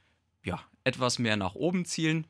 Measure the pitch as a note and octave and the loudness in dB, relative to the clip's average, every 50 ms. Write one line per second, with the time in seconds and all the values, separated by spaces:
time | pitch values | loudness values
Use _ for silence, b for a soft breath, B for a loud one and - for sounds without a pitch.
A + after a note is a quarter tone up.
0 | _ _ _ _ _ _ _ _ - F#2 F2 E2 - - _ _ - C3 B2 - | _ _ _ _ _ _ _ _ -8 -6 -6 -6 -8 -12 _ _ -2 -2 0 2
1 | B2+ B2 A#2+ - A#2+ A2+ G#2+ G#2 F#2+ F2+ - - C3+ E3+ F3+ F#3 E3+ - - - | 2 0 2 2 2 2 2 2 0 -2 -2 -2 -2 0 0 0 -2 -2 -2 0
2 | D#3+ D#3 D#3+ E3 D#3+ - | 0 2 2 0 -2 -6